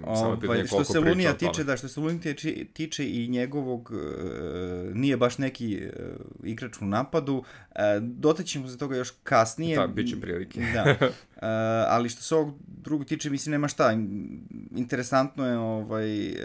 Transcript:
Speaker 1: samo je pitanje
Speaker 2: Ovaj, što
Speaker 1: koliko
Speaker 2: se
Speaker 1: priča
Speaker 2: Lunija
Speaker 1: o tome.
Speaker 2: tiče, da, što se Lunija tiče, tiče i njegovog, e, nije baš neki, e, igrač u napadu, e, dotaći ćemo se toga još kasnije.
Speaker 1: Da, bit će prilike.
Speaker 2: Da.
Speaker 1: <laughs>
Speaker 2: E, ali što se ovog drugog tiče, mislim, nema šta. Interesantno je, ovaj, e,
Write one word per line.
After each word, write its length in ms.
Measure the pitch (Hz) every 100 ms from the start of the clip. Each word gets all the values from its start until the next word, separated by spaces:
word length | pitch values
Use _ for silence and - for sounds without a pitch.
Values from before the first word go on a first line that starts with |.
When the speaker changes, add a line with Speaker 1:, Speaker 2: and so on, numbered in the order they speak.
| 80
Speaker 1:
samo 240 | 110 113
je 100 | 113
pitanje 100 | 107
Speaker 2:
Ovaj, 140 | 113 92
što 100 | 101
Speaker 1:
koliko 100 | 139
Speaker 2:
se 80 |
Speaker 1:
priča 160 | 165 165
Speaker 2:
Lunija 200 | 180 170
Speaker 1:
o 40 |
tome. 180 | 117 175
Speaker 2:
tiče, 120 | 165
da, 140 | 139 127
što 100 | 135
se 120 | 143
Lunija 200 | 156 170
tiče, 440 | 165 143 156 - -
tiče 400 | - 160 - 139
i 220 | 120 117
njegovog, 640 | 123 123 147 131 123 120
e, 40 | 107 76 67 87 58 80 85 90 90 90
nije 240 | 98 139 127
baš 200 | 123 -
neki, 380 | 135 - 117 101
e, 140 | - - 85 82 - -
igrač 380 | 90 113 123 -
u 40 | 98
napadu, 580 | 104 131 165 139 135 - - -
e, 80 | - 104 104
dotaći 480 | 117 123 151 165 175
ćemo 180 | 147 131
se 100 | 123
toga 180 | 143 131
još 140 | 123
kasnije. 640 | - - 123 113 - 165 156
Speaker 1:
Da, 100 | 92
bit 220 | 98 120
će 120 | -
prilike. 400 | 90 87 92 - 117
Speaker 2:
Da. 220 | 113 143 123
Speaker 1:
<laughs> 80 | 131 - - -
Speaker 2:
E, 20 | 110 110 110 113 110
ali 220 | 113 120
što 120 | 117
se 140 | - 160
ovog 180 | 151 139 -
drugog 380 | - - 151 139
tiče, 220 | 151 147
mislim, 220 | 139 156
nema 160 | 147 147
šta. 260 | - 131 113 104 101 73 - - - 50
Interesantno 720 | 104 247 127 127 135 139 139 127
je, 120 | 120
ovaj, 680 | 113 110 107 110 110 107 101
e, 60 | -